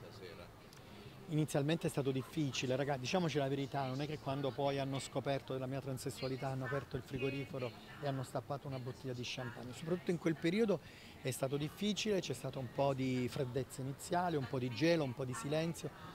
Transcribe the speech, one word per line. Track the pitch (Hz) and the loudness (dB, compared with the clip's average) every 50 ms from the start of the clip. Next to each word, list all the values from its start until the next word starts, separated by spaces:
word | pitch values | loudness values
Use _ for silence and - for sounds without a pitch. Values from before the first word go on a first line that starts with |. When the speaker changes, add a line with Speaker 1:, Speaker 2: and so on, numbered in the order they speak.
| - | -14
Speaker 1:
stasera. | 98 - - 95 87 82 87 87 87 - - - - - - - - - 104 - - - - - - | -14 -14 -14 -12 -12 -12 -12 -14 -14 -16 -18 -18 -18 -18 -16 -16 -16 -14 -14 -14 -14 -14 -14 -6 0
Speaker 2:
Inizialmente | 160 151 156 - - 156 139 147 165 170 - | 2 2 4 4 2 2 4 4 2 2 2
è | 160 | 0
stato | - - 139 131 | 0 2 2 2
difficile, | 131 131 127 - - 160 151 139 123 - - 127 127 | 2 0 -2 -2 -2 0 0 0 0 0 0 2 2
raga-, | 127 143 135 147 | 2 2 0 0
diciamoci | 131 127 120 - 185 175 160 127 | 0 0 2 2 4 4 4 4
la | 147 139 135 | 2 2 2
verità, | 139 139 139 131 - 139 139 | 2 0 0 0 0 0 0
non | 131 127 135 | 0 0 -2
è | 147 | -2
che | 143 156 143 | -2 -4 -4
quando | - 139 135 139 139 135 | -2 -2 0 0 0 0
poi | 117 - 143 139 139 139 | 2 2 2 2 2 2
hanno | 135 139 135 135 | 0 0 -2 -2
scoperto | - - - 143 120 143 139 135 - - 135 | -4 -2 -2 -2 0 2 0 0 0 -2 -2
della | 131 131 | -2 -2
mia | 127 135 135 | -2 -2 -2
transessualità | 127 139 135 127 - 143 123 - 135 131 131 127 135 135 | -2 -4 -4 -4 -4 -4 -4 -2 -2 -2 -2 -2 -2 -2
hanno | 135 131 131 | -2 -2 -2
aperto | 123 139 139 131 - - | -2 -2 -2 -2 -2 -4
il | 135 - | -6 -4
frigorifero | - 139 131 127 135 135 139 135 - - 131 123 120 - - - - - - | -4 -2 0 0 0 0 -2 -4 -4 -4 -4 -4 -4 -4 -8 -12 -14 -10 -4
e | 143 | -2
hanno | 143 135 131 131 | -2 0 0 -2
stappato | - - 139 120 - 143 139 - | -2 -2 -4 -2 -2 -4 -4 -4
una | 147 135 131 | -4 -4 -4
bottiglia | 123 127 123 - - 135 123 | -4 -4 -6 -6 -4 -4 -4
di | 123 123 | -2 -4
champagne. | - - - 127 120 113 123 120 123 123 | -4 -4 -4 -4 -4 -6 -6 -8 -8 -8
Soprattutto | - - 160 175 180 - - | -6 -2 0 0 0 2 2
in | 180 160 | 0 2
quel | - 170 165 | 4 2 2
periodo | - - 165 175 208 233 208 190 147 - - - - - - - - | 4 4 2 4 6 6 6 4 2 0 -4 -16 -16 -16 -16 -12 -4
è | - 135 | -2 -2
stato | 127 - - 131 135 143 | 0 2 2 2 2 2
difficile, | 147 151 - - 202 208 208 - - 220 208 185 | 0 -2 -2 0 0 2 2 2 2 2 2 2
c'è | 165 - 135 | 2 0 -2
stato | - - 135 127 143 | -2 -4 -4 -4 -4
un | 131 117 - | -4 -2 2
po' | - 139 139 139 | 4 4 4 4
di | 127 131 131 127 127 123 120 | 4 4 2 4 4 2 2
freddezza | - 143 143 123 120 139 127 - - - 131 | 2 0 0 0 0 0 0 -2 -4 -6 -4
iniziale, | 131 139 - - - 175 175 180 180 165 147 | -4 -6 -6 -4 0 2 4 4 4 4 2
un | 135 - | 2 2
po' | - 135 | 0 0
di | 123 131 | 0 0
gelo, | 120 107 147 160 170 165 151 | 2 4 6 6 6 6 6
un | 131 117 | 2 0
po' | - 139 | 0 -2
di | 127 127 | -2 -2
silenzio. | - - 143 147 156 160 170 160 - - 147 - - - - - | -2 -2 0 2 2 2 2 0 -2 -6 -8 -8 -10 -12 -12 -14